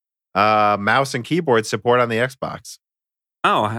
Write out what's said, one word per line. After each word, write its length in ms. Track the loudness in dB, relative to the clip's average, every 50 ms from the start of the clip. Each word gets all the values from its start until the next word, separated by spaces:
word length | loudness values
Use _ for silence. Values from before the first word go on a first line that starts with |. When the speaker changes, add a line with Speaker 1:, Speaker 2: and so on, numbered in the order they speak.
| _ _ _ _ _ _ _
Speaker 1:
uh, 440 | 2 2 4 4 4 4 2 2 0
mouse 320 | 0 0 2 2 0 -2 -4
and 100 | -8 -6
keyboard 440 | -4 -4 -2 0 2 2 2 2
support 340 | 0 -6 -4 0 0 2 2
on 80 | 2 0
the 80 | 0
Xbox. 640 | -2 -2 -4 -4 -8 -10 -10 -10 -12 -16 -20 -20 -20 _ _ _ _ _ _ _ _ _ _ _ _ -2
Speaker 2:
Oh, 340 | 0 0 2 0 -2 -4